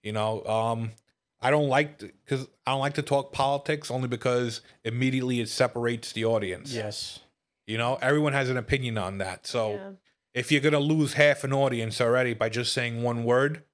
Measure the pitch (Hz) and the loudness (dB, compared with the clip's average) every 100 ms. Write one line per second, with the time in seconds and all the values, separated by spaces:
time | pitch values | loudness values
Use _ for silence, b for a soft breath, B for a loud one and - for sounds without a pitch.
0 | 104 107 110 110 - 110 113 113 113 110 | -4 -2 -2 -2 -2 0 0 -2 -4 -10
1 | _ _ _ _ 123 151 147 131 147 147 | _ _ _ _ 2 2 4 2 2 -4
2 | 95 _ - 135 131 _ - 135 139 143 | -18 _ -6 -4 -4 _ -2 0 0 -2
3 | 143 139 - - 135 139 - 151 - 127 | 0 0 0 0 0 0 0 -4 -2 -4
4 | 127 120 127 123 123 113 b b 113 117 | -2 -2 0 2 0 -4 b b -6 0
5 | 131 131 127 123 113 - 127 120 117 117 | 0 2 0 -2 -2 2 0 2 -2 -2
6 | - - 110 113 101 87 139 120 107 101 | -6 -2 2 2 0 -6 -8 -6 -6 -8
7 | - - _ _ _ _ - 110 120 131 | -10 -12 _ _ _ _ -6 -2 -2 0
8 | 127 147 147 139 127 127 117 139 123 110 | 2 2 2 0 0 -2 0 -2 0 -2
9 | 95 98 92 92 - 123 110 104 98 95 | -2 -4 -6 -8 -6 -2 -2 -4 -8 -18
10 | _ _ _ 123 120 147 143 147 143 156 | _ _ _ -6 2 2 4 2 2 2
11 | 143 127 147 143 135 139 135 123 113 107 | 2 6 6 6 0 0 0 0 -4 0
12 | 120 127 123 113 113 113 117 - 120 117 | 2 2 2 0 -2 -2 -2 -2 -2 -2
13 | 120 120 117 127 139 156 - | -2 -2 2 4 2 -2 -12